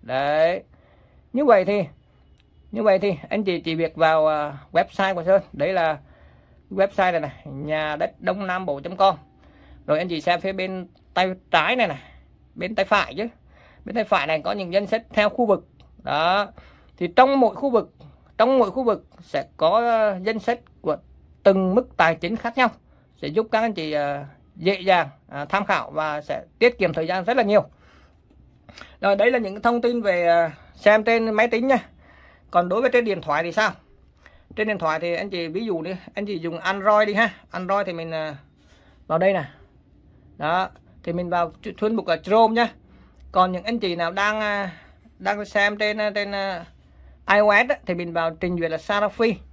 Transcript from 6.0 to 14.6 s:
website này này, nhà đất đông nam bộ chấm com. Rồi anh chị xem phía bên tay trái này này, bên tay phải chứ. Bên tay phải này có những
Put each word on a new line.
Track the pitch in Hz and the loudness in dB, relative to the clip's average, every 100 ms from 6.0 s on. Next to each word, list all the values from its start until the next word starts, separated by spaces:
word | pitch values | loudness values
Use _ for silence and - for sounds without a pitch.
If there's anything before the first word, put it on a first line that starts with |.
| - - - _ _ _ _ | -8 -20 -20 _ _ _ _
website | 190 196 - 185 | -2 0 2 0
này | 170 | 0
này, | 151 - | -4 -12
nhà | - 135 147 156 151 151 | -16 -12 -6 -4 -4 -4
đất | - - | -6 -4
đông | 180 185 190 | -6 -6 -4
nam | 180 190 | -6 -6
bộ | 139 | -8
chấm | 170 185 | -10 2
com. | 196 170 - _ - _ - - - | 2 2 -10 _ -20 _ -20 -20 -2
Rồi | 151 | -2
anh | 180 | 0
chị | 165 | -4
xem | 160 175 | 0 0
phía | 190 | -2
bên | 190 185 185 175 _ _ | -6 -6 -8 -12 _ _
tay | - 185 185 _ | -2 -2 -2 _
trái | 170 156 254 | 0 2 0
này | 208 | -2
này, | 139 - - _ _ _ | -2 -14 -20 _ _ _
bên | - 180 | -10 -8
tay | 220 | -4
phải | 196 208 160 | 0 0 0
chứ. | 147 226 _ _ _ - _ | -6 -10 _ _ _ -20 _
Bên | - | -10
tay | 226 | -6
phải | 214 190 143 | 0 0 2
này | 160 | -2
có | - | -2
những | 202 | -6